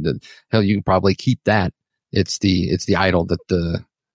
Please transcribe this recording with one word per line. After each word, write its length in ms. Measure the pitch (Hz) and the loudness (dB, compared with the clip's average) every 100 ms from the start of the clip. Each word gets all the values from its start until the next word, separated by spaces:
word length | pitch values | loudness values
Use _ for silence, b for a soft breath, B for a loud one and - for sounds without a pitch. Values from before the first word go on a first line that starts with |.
the, 200 | 80 - B B B | -4 -4 B B B
hell, 120 | 113 | 0
you 140 | 98 101 | 2 0
can 80 | |
probably 300 | 98 92 98 95 | 2 2 2 0
keep 260 | - 123 | 0 0
that. 280 | - 107 90 - _ _ - | 2 2 0 -4 _ _ -6
It's 260 | - 95 - | -4 -2 -2
the, 320 | 101 90 90 | 0 0 0
it's 140 | 95 | -2
the 120 | - 90 | 0 0
idol 280 | 95 90 87 | 2 0 0
that 200 | 85 - | -4 -2
the, 360 | 90 85 82 - _ _ | -4 -2 -6 -8 _ _